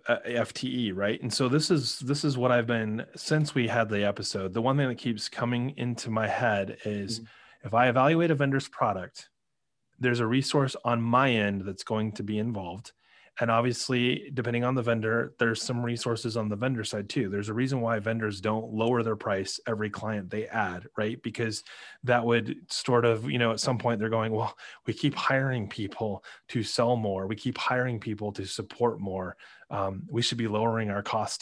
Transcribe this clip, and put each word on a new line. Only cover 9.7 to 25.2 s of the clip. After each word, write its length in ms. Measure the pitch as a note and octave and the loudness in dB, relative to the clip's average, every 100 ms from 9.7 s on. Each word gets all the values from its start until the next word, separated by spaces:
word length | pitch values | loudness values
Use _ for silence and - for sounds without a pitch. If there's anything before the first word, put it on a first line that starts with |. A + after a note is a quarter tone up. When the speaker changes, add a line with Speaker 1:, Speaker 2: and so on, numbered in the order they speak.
| _ _ _ | _ _ _
Speaker 1:
there's 220 | B2+ A#2+ | 0 2
a 60 | A2+ | 4
resource 500 | C3 C3 D3+ C3+ - | 2 4 2 2 0
on 160 | A#2+ A#2 | 0 0
my 300 | A#2 B2 C3+ | 4 4 6
end 320 | A2+ G2+ G2 | 4 2 0
that's 220 | F#2+ F#2 | -4 -8
going 280 | - A2 G#2+ | -4 -2 -2
to 100 | - | -4
be 160 | G#2 G#2+ | -4 -2
involved. 540 | A#2 G#2+ F2 F#2+ - _ _ - - - | -2 -4 -6 -10 -14 _ _ -20 -18 -2
And 100 | A#2 | 2
obviously, 800 | A#2 B2 A#2 - B2 B2 - C#3+ | 4 2 -2 -2 2 2 0 -4
depending 300 | C3+ A#2 A#2+ | -4 -2 0
on 100 | B2 | 0
the 80 | C3 | 0
vendor, 520 | A#2 A2+ A2 A#2 - - | 2 2 2 0 -2 0
there's 240 | A#2 A2 | 2 2
some 220 | - A#2+ | -2 -2
resources 520 | A#2+ A#2 B2 A2+ A#2 A2 | -2 -2 -2 -2 -2 -2
on 120 | G#2+ | -2
the 80 | G2+ | 0
vendor 280 | B2+ B2 | 0 0
side 240 | G#2 G#2+ G2+ | -2 -6 -4
too. 200 | C#3+ G2+ | -2 -2
There's 200 | G2+ G2+ | -2 -2
a 60 | |
reason 260 | A2 C3 C3+ | -2 0 0
why 180 | A#2 A2+ | 0 0
vendors 420 | G#2 A2+ G#2+ G2 | -2 -2 -2 -2
don't 320 | G#2+ A2 A2+ | -2 -2 -2
lower 300 | G#2+ A2+ B2 | 0 2 2
their 140 | A2+ G#2+ | 2 -2
price 420 | A2+ F#2+ F#2+ - - | 0 -2 -2 -6 -4
every 240 | G#2+ G#2+ | -2 -4
client 400 | - A2 G#2+ F#2 | -4 -4 -4 -4
they 160 | G#2+ A2 | -6 -4
add, 380 | A2 G2 F2+ - - | -2 -2 -4 -8 -4
right? 240 | G#2+ A#2 | -2 -2
Because 420 | A#2 A2 A2+ G#2+ - - - - | -6 -2 -4 -4 -10 -18 -20 -8
that 200 | B2 A#2+ | 2 4
would 320 | A#2 A#2 G#2+ - - | 4 2 2 -8 -6
sort 340 | - - A#2+ | -4 2 4
of, 240 | A#2 A2+ B2 | 6 2 0
you 100 | B2+ | 2
know, 120 | A#2 | 2
at 80 | A2 | 2
some 200 | - A#2+ | 0 0
point 200 | A#2+ A2 | 0 0
they're 100 | A2 | 0
going, 240 | A2+ A2 | 2 2
"Well, 240 | A2 A2 - - - - | 0 -2 -6 -18 -8 -6
we 60 | |
keep 200 | A2 D3 | 0 0
hiring 520 | - | 0